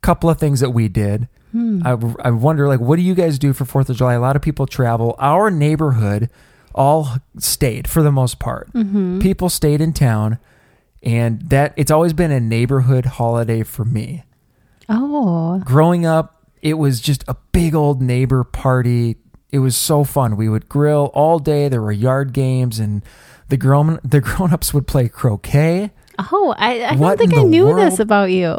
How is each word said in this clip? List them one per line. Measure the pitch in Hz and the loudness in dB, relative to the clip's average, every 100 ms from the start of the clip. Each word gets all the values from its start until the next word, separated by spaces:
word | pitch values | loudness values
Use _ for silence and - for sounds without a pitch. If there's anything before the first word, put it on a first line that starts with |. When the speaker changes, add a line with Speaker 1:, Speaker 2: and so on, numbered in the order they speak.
Speaker 1:
couple | - 170 165 | 0 2 0
of | 151 | 0
things | 151 139 | 0 0
that | 131 | 0
we | 117 113 | 0 0
did. | 101 104 107 120 _ _ | 0 -2 -2 -6 _ _
Speaker 2:
Hmm. | 226 233 202 156 | -4 -2 -2 -2
Speaker 1:
I, | 123 117 - 127 | -2 -4 -4 -2
I | |
wonder, | 117 135 156 143 | 2 2 2 2
like, | 131 | 0
what | 120 165 | 2 2
do | |
you | 180 180 | 2 2
guys | 165 139 | 0 0
do | 143 | -2
for | 135 127 | -2 -2
fourth | 139 135 | -2 -2
of | 117 | 0
July? | 127 | 0
A | 120 | 0
lot | 123 139 | 0 0
of | |
people | 160 143 139 | -2 -4 -6
travel. | - 123 117 117 - | -2 -2 0 -2 -2
Our | 135 165 214 | 0 2 2
neighborhood | 170 147 151 156 117 104 104 117 _ _ _ _ - | 2 0 0 0 0 0 0 -4 _ _ _ _ 0
all | 139 156 147 123 _ - | 2 2 0 -6 _ -8
stayed | - - 135 110 - | -6 -2 -2 -2 -2
for | 165 | 2
the | 147 | 2
most | 139 127 - | 2 0 -2
part. | - 123 - | -8 -8 -6
Speaker 2:
Mm-hmm. | 240 208 202 185 185 | -4 -2 0 -2 0
Speaker 1:
People | 202 - 180 | 0 0 -4
stayed | - 151 147 | 0 0 0
in | 160 | 0
town, | 156 135 110 107 113 _ _ _ _ _ _ | 0 0 2 -2 -4 _ _ _ _ _ _
and | - 117 117 110 - | -4 0 0 -4 0
that, | 135 147 - | 0 0 -2
it's | 143 | 0
always | 156 170 | 2 2
been | 156 170 | 0 0
a | 139 | 0
neighborhood | 113 113 120 135 127 131 123 | 0 -2 0 0 2 2 0
holiday | - 117 117 113 113 | -2 -2 -2 -2 -2
for | 110 - 110 | -4 -6 -4
me. | 113 110 156 - _ _ _ _ _ - | -4 -6 -12 -16 _ _ _ _ _ -6
Speaker 2:
Oh. | 220 277 294 220 170 165 185 175 | -4 -2 -2 0 0 -2 -4 0
Speaker 1:
Growing | 131 165 175 165 | 2 4 2 0
up, | 160 160 _ _ _ | 0 -2 _ _ _
it | 151 156 | -4 0
was | 143 123 | 0 -2
just | - 135 - | -2 -4 -4
a | 127 _ | -12 _
big | 180 165 156 | 0 2 2
old | 147 139 | 0 0
neighbor | 127 123 131 131 | -2 0 0 0
party. | 120 - 135 127 120 120 117 110 _ _ _ | -2 -4 0 0 2 0 -2 -6 _ _ _
It | 139 | -2
was | 131 120 | 0 -2
so | - 151 | 0 0
fun. | 139 - 123 104 | 0 0 -2 0
We | 110 | 0
would | 107 - | -2 -2
grill | 143 147 147 143 | 0 2 2 0
all | - 156 165 | 0 2 2
day. | 143 147 143 | 0 0 0
There | 127 | -2
were | 107 | -2
yard | 104 123 135 143 | 0 0 0 -2
games, | 123 131 127 127 110 | -2 0 0 -2 -2
and | 107 104 - - - - - | -4 -4 -8 -20 -20 -20 -6
the | 135 | 0
grown, | 131 143 151 160 | 2 4 2 -2
the | 123 143 | 0 0
grown-ups | - - 185 143 - | 0 -2 0 0 0
would | 147 135 | -2 0
play | 147 117 | 0 -2
croquet. | - 127 101 - 143 160 175 208 _ _ - 185 | -2 -2 -2 0 2 2 0 -4 _ _ -12 -4
Speaker 2:
Oh, | 381 370 - | 0 0 0
I, | 214 240 - | -2 -2 -2
I | |
don't | 131 | 2
Speaker 1:
What | 160 | 2
in | - 208 | 4 4
Speaker 2:
think | 156 | 4
I | |
Speaker 1:
the | 359 | 4
Speaker 2:
knew | 330 403 | 6 4
Speaker 1:
world? | 311 | 4
Speaker 2:
this | 370 - | 2 2
about | 214 208 190 | 0 2 2
you. | 185 170 | 0 0